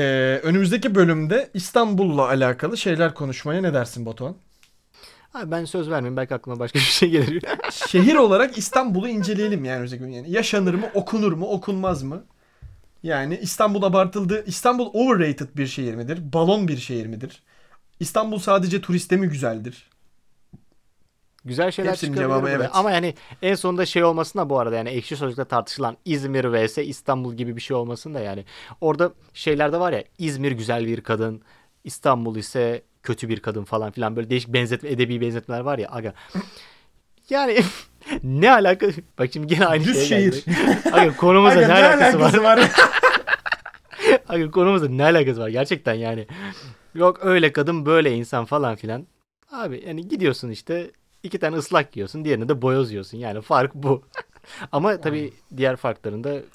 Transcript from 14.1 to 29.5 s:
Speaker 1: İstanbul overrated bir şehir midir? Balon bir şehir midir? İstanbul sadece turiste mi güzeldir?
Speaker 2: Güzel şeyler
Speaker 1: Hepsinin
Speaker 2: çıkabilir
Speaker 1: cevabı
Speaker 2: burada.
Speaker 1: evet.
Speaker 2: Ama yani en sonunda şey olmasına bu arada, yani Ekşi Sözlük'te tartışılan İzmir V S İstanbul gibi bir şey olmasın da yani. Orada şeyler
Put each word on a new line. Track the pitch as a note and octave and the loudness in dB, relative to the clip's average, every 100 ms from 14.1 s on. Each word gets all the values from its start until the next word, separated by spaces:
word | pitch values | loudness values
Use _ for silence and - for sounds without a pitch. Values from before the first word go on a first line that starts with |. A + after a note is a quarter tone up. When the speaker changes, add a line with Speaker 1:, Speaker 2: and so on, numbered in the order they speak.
| G#3 F#3 G#3+ G#3+ | -2 -2 -4 -6
Speaker 1:
İstanbul | F3 A#3+ B3 A3+ | -2 0 0 -2
overrated | G#3+ B3+ G#3 D#3 C#3 C3+ C#3 | 0 2 2 0 -2 -8 -6
bir | C3 | -6
şehir | C#3 B2 A2+ | -6 -6 -6
midir? | A#2+ E3+ D3+ | -8 -8 -4
Balon | D#3+ E3 G#3+ F3+ | 0 2 2 0
bir | C3+ | -4
şehir | - A#2+ A2 | -6 -8 -8
midir? | A2 C3 - _ _ _ _ _ _ | -12 -14 -18 _ _ _ _ _ _
İstanbul | E3 G#3+ A3 G#3+ | -4 -2 -2 -4
sadece | G3+ G3 F3+ F#3+ | 2 2 2 -2
turiste | - F3 - F#3 | -2 -2 0 0
mi | F#3 | 0
güzeldir? | D3 B2+ A2 A#2 - _ _ _ _ _ _ _ - _ _ _ _ _ _ _ _ B2+ | -2 -4 -4 -10 -16 _ _ _ _ _ _ _ -20 _ _ _ _ _ _ _ _ -10
Speaker 2:
Güzel | B2 F3+ | -2 -2
şeyler | - F#3+ | -2 -4
Speaker 1:
Hepsinin | F#3 D3+ | -2 -4
Speaker 2:
çıkabilir | C#3 C3 | -2 0
Speaker 1:
cevabı | C3+ | 0
Speaker 2:
burada. | C#3 C#3 | 0 -2
Speaker 1:
evet. | B2+ | 0
Speaker 2:
Ama | F#3+ G3+ | 0 2
yani | F3 E3+ - - - | 0 -2 -8 -18 -6
en | F#3 G3 | -2 -2
sonunda | F#3 F3+ E3+ | -2 -2 -2
şey | F3 | 2
olmasına | E3+ D#3+ D#3+ G3+ D3 | 2 2 -4 -4 -2
bu | C3+ | 0
arada, | A#2 A2+ | 0 -2
yani | A#2 | -4
Ekşi | B2+ - C#3+ | -6 -8 -6
Sözlük'te | C#3 A#2+ B2+ | -6 -6 -2
tartışılan | B2 G#2+ - B2 A#2 F3+ | -2 -2 -6 -6 -6 -6
İzmir | C#3+ C3+ C3+ B2 | -4 -2 -2 0
V | A#2 A2 | 0 0
S | D3+ C#3+ | -2 -6
İstanbul | C3 - C3 B2+ | -6 -4 -4 -4
gibi | A#2 A#2+ A#2 | -8 -8 -8
bir | |
şey | - B2+ | -4 -4
olmasın | A#2+ A#2+ D#3 | -4 -10 -10
da | D3 | -10
yani. | G#2 G2 G2 - - - | -8 -10 -14 -20 -20 -4
Orada | D#3 D3+ F3 - _ | -2 0 -2 -2 _
şeyler | - - | -6 -2